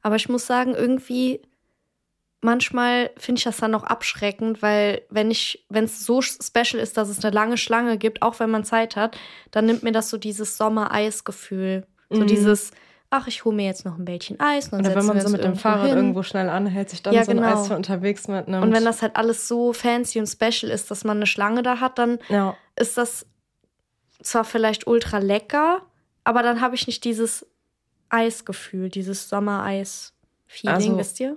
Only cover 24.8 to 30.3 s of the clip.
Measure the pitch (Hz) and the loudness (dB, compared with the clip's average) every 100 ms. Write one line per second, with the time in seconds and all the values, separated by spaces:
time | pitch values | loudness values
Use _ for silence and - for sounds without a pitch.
24.8 | - 233 226 208 196 208 214 294 311 359 | 2 2 2 -2 2 0 0 0 2 0
25.8 | 370 _ _ _ - 233 240 233 247 247 | -4 _ _ _ 0 2 2 2 0 -2
26.8 | - 233 233 220 226 - - _ _ _ | -4 -4 -4 -2 -2 -4 -10 _ _ _
27.8 | _ _ _ 233 226 226 - 190 - 190 | _ _ _ 0 0 -2 -10 -12 -8 -6
28.8 | 185 196 185 196 - 202 208 202 196 196 | -6 -6 -6 -8 -4 -2 -2 -2 -2 -4
29.8 | 196 - - _ _ | -6 -12 -16 _ _